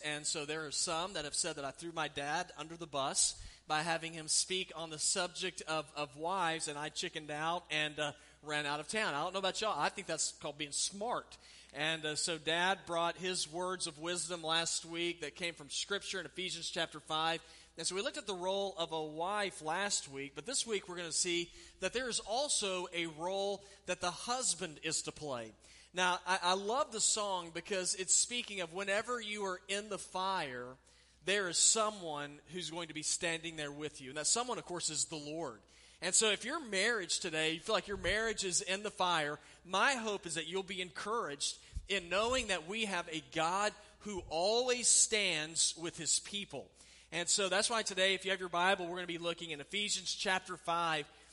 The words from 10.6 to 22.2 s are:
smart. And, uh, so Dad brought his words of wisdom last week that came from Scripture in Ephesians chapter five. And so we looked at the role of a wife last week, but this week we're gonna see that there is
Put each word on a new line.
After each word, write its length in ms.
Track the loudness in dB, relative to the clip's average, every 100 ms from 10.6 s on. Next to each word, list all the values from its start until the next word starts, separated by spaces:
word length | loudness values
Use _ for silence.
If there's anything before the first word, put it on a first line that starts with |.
| -4
smart. 640 | -2 -2 -2 -2 -2 -4 -14 -20 -20 -14
And, 320 | -4 -2 0 -2
uh, 100 | -2
so 220 | -2 -2
Dad 400 | 2 4 4 4 0
brought 320 | 2 2 0
his 340 | -2 -2 -2
words 360 | -2 -2 -2 -4
of 100 | -4
wisdom 460 | -2 -2 -2 -4
last 420 | 0 2 2 -2 -4
week 360 | -2 -2 -2
that 140 | -8 -4
came 200 | -6 -6
from 160 | -6
Scripture 480 | -6 -2 -2 -2 -6
in 80 | -6
Ephesians 420 | -6 -4 -4 -4
chapter 300 | -2 -2 -4
five. 400 | -2 0 2 0 -4 -18 -18 -6
And 80 | -2
so 80 |
we 80 | 0
looked 160 | -2 -4
at 80 | -6
the 80 |
role 400 | -2 0 2 0 -2
of 160 | -2
a 100 | 0
wife 580 | -2 -2 0 0 0 -2
last 480 | -2 0 0 0 -2
week, 220 | -8 -8
but 120 | -8 -4
this 200 | -2 0
week 220 | -2 -2
we're 80 | -6
gonna 160 | -4
see 400 | 0 2 2 0 -6 -20 -6
that 100 | -2
there 160 | -2 -2
is 140 | -2